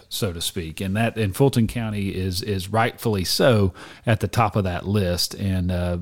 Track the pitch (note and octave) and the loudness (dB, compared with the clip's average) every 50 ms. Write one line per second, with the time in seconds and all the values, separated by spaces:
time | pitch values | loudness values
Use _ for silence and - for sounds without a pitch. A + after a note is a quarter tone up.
0 | - - - - A#2+ G2 E2 E2 - - - G2 E2+ D#2+ D#2 - G2 F#2+ F#2+ G#2+ | -16 -10 -6 -4 -4 -4 -4 -4 -6 -6 -6 -6 -8 -8 -6 -6 -4 -2 0 0
1 | A#2 A#2 - A2 A2 G2 F2+ - C#3 C#3 - B2+ A2+ G2+ - B2 A2+ A2 G#2+ G#2 | 0 0 0 -2 -2 -2 2 2 2 4 4 2 2 0 0 -4 -6 -4 -4 -2
2 | G2 G2 - F2+ F#2+ F#2+ F2 F2+ - G#2 G2+ F#2+ F2 G2 G2+ A2 A2+ B2 - - | -2 -2 -2 -2 -4 -2 -4 -4 -4 -2 -4 -4 -4 -2 0 0 0 0 -2 -2
3 | - A#2 G#2+ G2 F2 - - - F3+ C#3+ A#2 G#2+ G2+ F#2 - - - - - - | -2 -2 0 0 0 -2 0 4 4 6 6 6 4 2 0 -4 -16 -20 -16 -6
4 | - A#2+ A2+ - - F#2+ - - A2+ G2+ - G#2+ F#2+ F#2 F2 E2+ - F#2 G2+ G#2 | 0 0 2 2 2 -2 2 2 2 2 2 0 0 0 -2 -2 -2 0 0 2
5 | F#2+ F2 F2 F2 - - - - G2+ G2 F#2+ F#2 F2 F2+ F2+ F2+ F2 F2 F2 F2 | 2 2 0 0 -2 -4 -4 -4 -2 0 0 0 0 0 0 0 0 0 -2 -2